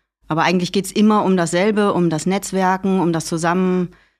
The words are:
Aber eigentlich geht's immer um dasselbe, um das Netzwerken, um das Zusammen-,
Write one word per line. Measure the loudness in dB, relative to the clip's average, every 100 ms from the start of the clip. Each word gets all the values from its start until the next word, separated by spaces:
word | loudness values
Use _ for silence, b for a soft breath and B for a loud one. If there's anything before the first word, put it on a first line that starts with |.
| B _ _
Aber | 0
eigentlich | 2 2 0
geht's | -4 -4
immer | 2 2 4
um | 2 0
dasselbe, | 0 0 0 2 0
um | 2 0
das | 0 -2
Netzwerken, | -2 -2 -2 0 0 0 0
um | 0
das | -2 -4
Zusammen-, | -2 0 0 0 0 -4 b b b